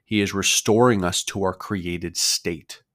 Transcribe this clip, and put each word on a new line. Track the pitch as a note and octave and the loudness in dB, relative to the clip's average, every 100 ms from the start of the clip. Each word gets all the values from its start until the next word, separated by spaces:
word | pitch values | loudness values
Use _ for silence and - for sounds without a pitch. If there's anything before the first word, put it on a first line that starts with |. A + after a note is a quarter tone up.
He | - G#2+ | -2 0
is | G2 | 0
restoring | G2 F#2 - - A2 B2 G#2 | 0 0 2 4 6 6 4
us | F2 - - | 0 -2 -4
to | G#2 | -4
our | F#2 | -4
created | - - G2+ F2 F2 E2+ - | -4 -6 -6 -4 -6 -6 -4
state. | - - F2 D#2+ - - _ | -2 -2 -4 -6 -10 -20 _